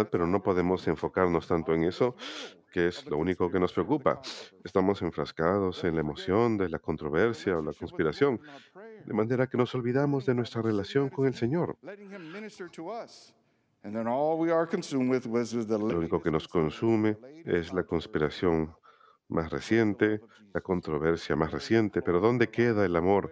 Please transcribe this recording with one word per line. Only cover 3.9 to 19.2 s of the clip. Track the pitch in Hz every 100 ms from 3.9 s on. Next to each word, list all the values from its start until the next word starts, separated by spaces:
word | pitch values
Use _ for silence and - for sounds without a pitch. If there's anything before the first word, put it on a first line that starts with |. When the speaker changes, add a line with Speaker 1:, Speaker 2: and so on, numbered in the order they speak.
| 80
Speaker 1:
the |
Speaker 2:
preocupa. | 80 67
Speaker 1:
controversy. | - - - -
Speaker 2:
Estamos | - 98 95 98
enfrascados | 87 78 71 - 82 101 92 87
Speaker 1:
Lest |
Speaker 2:
en | 90 80
la |
Speaker 1:
we | 76
forget | 73 -
Speaker 2:
emoción | 101 117 107
de | 90
la | 80
Speaker 1:
our |
Speaker 2:
controversia | - 78 76 78 113 113 101
o | 85
la | 76
Speaker 1:
relationship | 73
with | 82 -
the |
Lord | 80
Speaker 2:
conspiración, | - 139
Speaker 1:
and | 110 -
our | - -
prayer. | - - 220 156
Speaker 2:
de |
manera | 107 110 127 131
que | 131
nos | 120
olvidamos | 127 120 127 143 139
Speaker 1:
Learning | 131
Speaker 2:
de |
Speaker 1:
about | 123
Speaker 2:
nuestra | 113 117
Speaker 1:
Him, | 113
sitting | 104
Speaker 2:
relación | 98 139 139
Speaker 1:
at |
Speaker 2:
con | - 135
el |
Speaker 1:
His | 123
feet, | 117
Speaker 2:
Señor. | 170 120 -
Speaker 1:
letting | 143 202 202
Him | 202 160
minister | 190 214 202 175
to | - 165
us. | 233 156 - - _ _ _ _ _
And | 101 110
then | 113
all | 127 151 165
we | 165
are | 165 165
consumed | 185 - 139 127
with | 127 120
was, | 117 113
was | 120 110
the | 110
Speaker 2:
Lo | 107 85
único | 82 85
que | 82
Speaker 1:
latest |
Speaker 2:
nos | 78 -
Speaker 1:
conspiracy, | 87 78 -
the | 113
Speaker 2:
consume | 113 107 107
Speaker 1:
latest | 127 151 113
Speaker 2:
es | 87 80
la | 90
Speaker 1:
controversy. | 82
Speaker 2:
conspiración | 85 - - 76 - 90 80 78 - - _ _ _